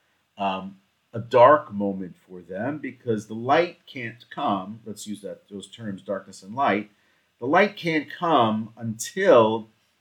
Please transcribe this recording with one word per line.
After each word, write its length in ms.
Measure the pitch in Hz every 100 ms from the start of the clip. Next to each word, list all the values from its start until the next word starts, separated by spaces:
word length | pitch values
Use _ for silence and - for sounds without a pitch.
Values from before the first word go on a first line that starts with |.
| _ _ _ -
um, 400 | 98 95 95 - _ _ _
a 60 | 117
dark 520 | 120 123 127 147 -
moment 440 | 101 101 95 90 -
for 240 | _ 90
them, 380 | 87 92 123 151
because 480 | 135 120 120 107 -
the 60 |
light 460 | 110 120 156 175 -
can't 400 | - 135 117 117 -
come, 520 | - 143 98 95 113
let's 220 | 110 101 104
use 140 | 101
that, 260 | 92 87 -
those 180 | 101 -
terms, 340 | - 110 95
darkness 420 | - 95 - 90
and 100 | 95
light, 380 | 123 127 101 104 _ _ _ _ -
the 60 |
light 320 | 123 175 208 -
can't 320 | 165 156 135
come 600 | - 170 143 113 110 113
until 920 | - 117 107 - 190 196 123 110 113 107 _ _ _